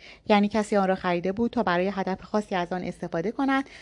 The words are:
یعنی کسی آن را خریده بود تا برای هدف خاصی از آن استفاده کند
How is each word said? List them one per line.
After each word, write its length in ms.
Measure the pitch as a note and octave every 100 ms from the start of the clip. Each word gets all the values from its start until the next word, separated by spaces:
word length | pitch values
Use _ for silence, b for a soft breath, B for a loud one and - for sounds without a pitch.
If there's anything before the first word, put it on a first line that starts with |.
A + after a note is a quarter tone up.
| B B -
یعنی 220 | G#3 G#3
کسی 280 | A3 G#3 G#3
آن 120 | F#3+
را 60 |
خریده 380 | F#3+ F#3 F3 F3+
بود 180 | G3 A#3
تا 120 | -
برای 260 | F#3+ F3 F#3+
هدف 280 | F#3+ F#3+ F#3+
خاصی 320 | - G#3+ G#3+
از 180 | F#3+ F3
آن 120 | F3+
استفاده 480 | F3+ - F3 E3+ F3
کند 320 | A#3+ C4+ C4+ C#4 B